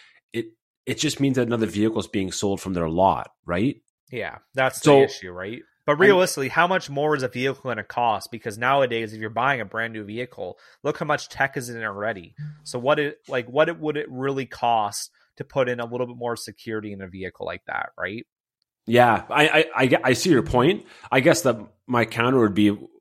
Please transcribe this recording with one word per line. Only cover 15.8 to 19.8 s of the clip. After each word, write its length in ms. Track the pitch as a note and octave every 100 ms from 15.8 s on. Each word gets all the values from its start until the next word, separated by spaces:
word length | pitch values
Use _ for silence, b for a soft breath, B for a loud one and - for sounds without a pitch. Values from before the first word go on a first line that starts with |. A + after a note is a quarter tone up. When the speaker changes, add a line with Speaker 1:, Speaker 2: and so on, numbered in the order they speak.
Speaker 2:
a 60 | A#2
little 200 | B2 B2
bit 100 | B2
more 200 | A#2+ A2+
security 560 | - G2+ - A2 G#2
in 80 | G2+
a 60 | F#2+
vehicle 380 | F#2 F#2 - F#2
like 180 | F2+ -
that, 240 | - - -
right? 280 | F2+ - - _ _ _ _ _ -
Speaker 1:
Yeah, 380 | A#2+ A#2+ G2+ -
I, 180 | C#3 D3+
I, 360 | D#3 - A2+